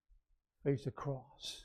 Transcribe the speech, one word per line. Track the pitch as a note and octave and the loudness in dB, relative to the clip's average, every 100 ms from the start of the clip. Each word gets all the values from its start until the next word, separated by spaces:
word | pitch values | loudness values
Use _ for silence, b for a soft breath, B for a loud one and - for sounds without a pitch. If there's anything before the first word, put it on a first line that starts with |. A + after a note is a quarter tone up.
| _ - _ _ _ _ | _ -20 _ _ _ _
faced | C#3+ C#3 | 2 4
the | C3 | 0
cross. | - C#3+ C3 - - - - | -2 -2 -4 -8 -10 -8 -8